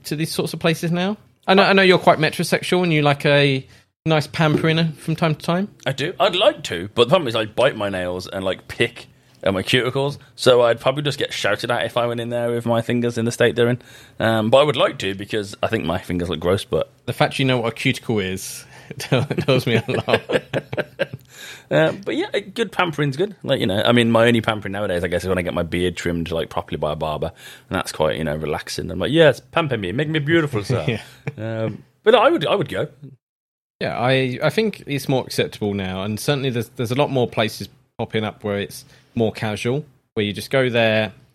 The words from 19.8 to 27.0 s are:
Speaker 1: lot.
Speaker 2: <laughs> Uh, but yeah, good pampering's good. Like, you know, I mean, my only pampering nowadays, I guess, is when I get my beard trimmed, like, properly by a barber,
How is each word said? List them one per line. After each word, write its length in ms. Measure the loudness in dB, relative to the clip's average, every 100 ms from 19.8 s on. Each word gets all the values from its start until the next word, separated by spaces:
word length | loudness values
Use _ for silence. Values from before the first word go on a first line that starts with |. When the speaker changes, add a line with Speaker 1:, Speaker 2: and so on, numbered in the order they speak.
| 0 -4 0
Speaker 1:
lot. 360 | -2 0 -4 -4 -8 -6 -8
Speaker 2:
<laughs> 280 | -8 -6 -6 -6 _ -20 -20 -20 0
Uh, 200 | 2 2 0 -4
but 100 | -4
yeah, 140 | -2 -4
good 320 | -6 -6 -4
pampering's 460 | 0 -2 0 -2 -2
good. 180 | -6 -6
Like, 160 | -4 -2
you 60 | 0
know, 160 | 0
I 100 | 4
mean, 200 | 4 4
my 160 | 6 6
only 140 | 4
pampering 300 | 0 -4 -6
nowadays, 320 | -6 -2 -2
I 40 | 0
guess, 160 | -2
is 60 | 0
when 80 | -2
I 20 |
get 120 | 0
my 100 | -2
beard 340 | -2 0 0 -2
trimmed, 320 | -2 -2 -2
like, 180 | -4 -4
properly 280 | -6 -6 -4
by 140 | -4
a 40 |
barber, 360 | -2